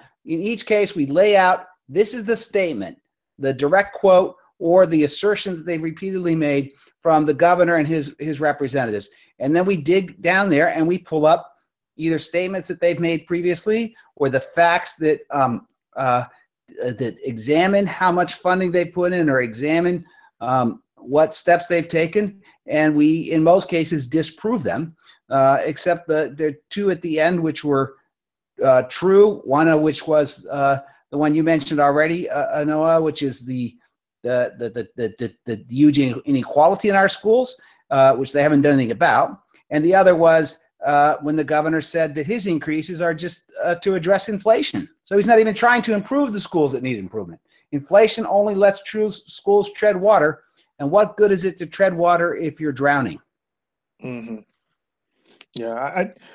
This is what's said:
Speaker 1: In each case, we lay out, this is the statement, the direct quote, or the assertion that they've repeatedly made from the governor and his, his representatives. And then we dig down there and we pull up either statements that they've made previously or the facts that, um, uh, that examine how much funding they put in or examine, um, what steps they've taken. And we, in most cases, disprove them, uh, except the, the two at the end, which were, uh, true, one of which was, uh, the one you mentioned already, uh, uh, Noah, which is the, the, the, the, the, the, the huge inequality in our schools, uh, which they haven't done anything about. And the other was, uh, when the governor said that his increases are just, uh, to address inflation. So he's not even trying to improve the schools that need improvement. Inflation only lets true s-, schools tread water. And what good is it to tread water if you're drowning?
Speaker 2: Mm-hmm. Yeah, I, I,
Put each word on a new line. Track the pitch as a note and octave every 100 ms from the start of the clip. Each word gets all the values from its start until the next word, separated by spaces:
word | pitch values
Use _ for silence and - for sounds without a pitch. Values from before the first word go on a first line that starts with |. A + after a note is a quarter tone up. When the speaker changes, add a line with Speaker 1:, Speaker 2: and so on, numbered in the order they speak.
| _ _
Speaker 1:
In | - E3
each | G3+ A#3 -
case, | G#3+ G3+
we | F3 C#3
lay | D3+ G#3 G3+
out, | F#3 F3+ - _ -
this | C#3+ G#3+
is | B3
the | G#3 A3
statement, | - G3+ F3+ A#2+ F#2 - _ _ _ -
the | C3+
direct | B2+ C#3+ F#3+ G3
quote, | - G3 F#3 F#3 - _ -
or | E3 F#3 F3+
the | D#3+
assertion | D3 - G3+ G3+ G3+ E3+
that | D#3+
they've | E3
repeatedly | E3 D#3+ F#3+ F#3+ F3 D#3+
made | D3 C#3+ C3+ - _ _
from | E3+ D#3 D3+
the |
governor | C#3 E3+ F3+ E3+ E3+
and | D3+
his, | D#3+ C#3+ -
his | D3+ C#3
representatives. | D3+ C#3+ C#3 C#3 A#2+ G#2 - _ _ -
And | C3+ E3
then |
we | F#3+ F#3+
dig | C#3+ F#3+ F3+ -
down | E3+ F#3+ G3+
there | C#3+ E3
and | E3 D#3+
we | F3+
pull | - D#3+ D3+
up | E3 - _ _ _ _ -
either | D#3+ D#3+
statements | - E3+ F#3 F#3+ -
that | E3
they've | F3 D#3+
made | E3 D#3+ D#3
previously | F3 F3 E3+ G#3+ A3 A3+ - _ -
or | C#3
the | B2+
facts | - - E3+ E3+ - -
that, | D#3 D3+ -
um, | C#3+ B2+ A2+ - _ _ -
uh, | C3 B2 A#2 _ _ _ _ -
that | B2 A2 A#2+ -
examine | - A2+ A2+ D#3 F#3 G3+ F#3+
how | - F#3
much | F3 E3
funding | - F3+ F#3 F#3
they | F3
put | F3 F3+ F3
in | F3+ D#3
or | C3
examine, | A#2+ A2 C#3+ E3 F3 F3+ F3 _ _ _
um, | A#2+ C3 A#2+ - _ _
what | B2 D3 D#3
steps | - - E3+ -
they've | E3+ D#3+
taken. | F3+ E3 G#3 G#3 - _ _ -
And | D3+ D#3
we, | D3+ D3+ E3 -
in | D#3+
most | D#3+ F#3 F#3
cases, | E3 D#3+ D#3 B2
disprove | D#3 D3+ - G#3+ A#3
them, | A2+ G2 E3 - _ _ -
uh, | C3+ C3+ C#3
except | - D3 F3+ E3+ E3
the, | D#3 C#3+ C#3+
the | D#3 C#3+ _
two | G3+ G3+
at | F3
the | E3+ D#3
end, | D#3+ F3+
which | D#3+ C#3
were, | D3 C#3 C3+ - _ _ _ _ _ -
uh, | C3 B2+
true, | B2+ - F#3 F#3+ G#3+ F#3+
one | - C#3 D#3+
of | D#3
which | D#3 C#3 -
was, | D3+ C#3 - -
uh, | C#3+ C#3 C3+ - _ _
the | D3
one | D3+
you | D3+
mentioned | D#3+ D#3+ C#3+ D3
already, | C#3+ C#3+ D#3 E3+ -
uh, | C#3+ C3+ D3+
uh, |
Noah, | D3 D#3 D#3+ E3
which | D#3+ C#3+
is | C#3 A#2+
the, | B2 B2+ A#2+ - _ _ _ _
the, | A#2+ B2 B2 -
the, | A#2
the, | A#2+ G#2 -
the, | A2 - A#2 -
the, | - G#2+
the | -
huge | B2 D3 D3
inequality | C3 A2+ - C3+ - C#3 D#3+ G3+ G#3
in |
our | G3 F#3+
schools, | - G#3 A#3 B3+ - _ _ -
uh, | C#3 C3+
which | B2+ C3+
they | C#3+
haven't | D3 D3
done | D3
anything | C#3 A#2
about. | A2 E3+ A2+ D#3 B3+ _ _ -
And | D3+
the | D#3+
other | F#3+ F#3
was, | E3+ E3 D#3+ D3+ - _ _ C#3
uh, | D3 D3 D3
when | C#3+ D#3
the |
governor | D3 D3+ D#3 D#3+
said | C#3+ E3+ D#3+
that | C#3+ D3
his | A#3 F#3+
increases | D#3+ D#3 D#3 D#3 E3+
are | E3+
just, | D#3+ E3+ - _ -
uh, | E3 E3+
to | G3
address | F#3+ E3 G3 G#3
inflation. | G3+ G#3+ B3 D4+ G#2 - _
So | - G3+
he's | G#3
not | A3
even | A3
trying | G3+ A#3+ A#3+
to | A#3
improve | G#3 G3 C#4 C#4
the | G#3
schools | - F3 D3
that | B2+
need | B2+ A#2
improvement. | F#2 A2 F2 E2 _ _ _
Inflation | D3 C#3 G3 A3 - G#3+
only | G3 G#3
lets | G3 G3+ G3
true | - G#3+ G#3+
s-, | - -
schools | - - G3+ G3+
tread | - G#3 F#3
water. | G3+ G3+ D3+ - _ _ _ -
And | C#3+
what | F#3+ G#3 G#3
good | G#3
is | F#3+
it | F#3 -
to | E3
tread | - F#3+
water | E3+ F3 E3+ E3+
if | - D#3+ D3
you're | D3+
drowning? | B2+ C#3+ C#3+ A#2 D2+ _ _ _ _ _ _ _ _
Speaker 2:
Mm-hmm. | B2+ A#2+ A2+ A2 - _ _ _ _ _ _ _ _ _ _
Yeah, | B2 A2+
I, | A2+ C#3 F3+
I, | F#3+ - _